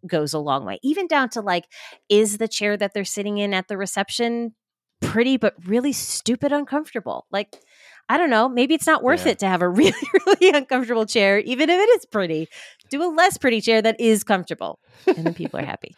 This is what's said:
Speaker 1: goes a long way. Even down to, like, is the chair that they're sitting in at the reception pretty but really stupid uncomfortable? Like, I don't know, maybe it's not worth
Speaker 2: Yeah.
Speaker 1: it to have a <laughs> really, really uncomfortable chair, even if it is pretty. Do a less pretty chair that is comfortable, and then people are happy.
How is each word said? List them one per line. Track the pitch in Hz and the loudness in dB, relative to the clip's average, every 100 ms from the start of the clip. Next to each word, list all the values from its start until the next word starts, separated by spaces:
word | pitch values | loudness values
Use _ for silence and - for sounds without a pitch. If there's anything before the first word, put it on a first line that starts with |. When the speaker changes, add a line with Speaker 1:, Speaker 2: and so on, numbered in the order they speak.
| 180 | -2
Speaker 1:
goes | 170 151 | -2 -2
a | 156 | -4
long | 147 139 | -2 -4
way. | 113 98 | -4 -8
Even | 262 311 359 | -4 -4 0
down | 302 254 | 0 -2
to, | 240 | -4
like, | 202 175 - - - - _ | -4 -4 -4 -20 -20 -20 _
is | 208 220 208 | 2 4 0
the | 220 | -6
chair | - 208 208 | -4 -2 -2
that | 202 | -4
they're | 208 | -4
sitting | 190 - 208 208 | -6 -6 -6 -4
in | 202 | -2
at | 196 190 | -4 -4
the | 202 | -8
reception | 196 - 196 - 233 233 233 - _ _ _ _ | -6 -4 -6 -2 -2 -2 -6 -10 _ _ _ _
pretty | 151 175 247 269 | -4 0 2 2
but | 214 - 175 | 0 -2 -2
really | 220 262 | 0 0
stupid | 269 - - - 240 285 | -4 -6 -6 -2 0 0
uncomfortable? | 294 285 285 311 - - 62 - | -2 -2 -6 -6 -10 -8 -10 -6
Like, | 196 208 - _ _ - - _ | -6 -6 -12 _ _ -20 -20 _
I | 254 | 0
don't | 349 | 2
know, | 226 247 | 2 2
maybe | 247 254 | 2 0
it's | 311 - | 0 2
not | 320 | 0
worth | 247 330 - | 2 0 0
Speaker 2:
Yeah. | |
Speaker 1:
it | 202 | 0
to | 196 | 0
have | 180 | 0
a | 180 | 0
<laughs> | |
really, | 185 359 - 269 381 - | 4 2 2 0 0 4
really | - 370 294 | 4 6 4
uncomfortable | 262 254 240 233 220 | 0 -4 -2 -2 0
chair, | 240 196 196 | 2 4 2
even | - 247 302 | 0 -2 2
if | 349 | 2
it | 427 466 | 4 4
is | - | 2
pretty. | 214 180 156 160 - - _ _ | -4 -2 -4 -6 -12 -20 _ _
Do | 277 | -4
a | 349 | -2
less | 311 359 359 | 2 2 2
pretty | 269 226 | 0 0
chair | 208 220 | 2 2
that | 220 226 | 2 0
is | 233 220 | 2 2
comfortable, | - 196 175 - 87 - _ _ - | 2 -2 -2 -10 -10 -12 _ _ -2
and | 311 160 | 0 -2
then | |
people | 170 269 - | -4 -8 -8
are | - | -8
happy. | - - | -10 -14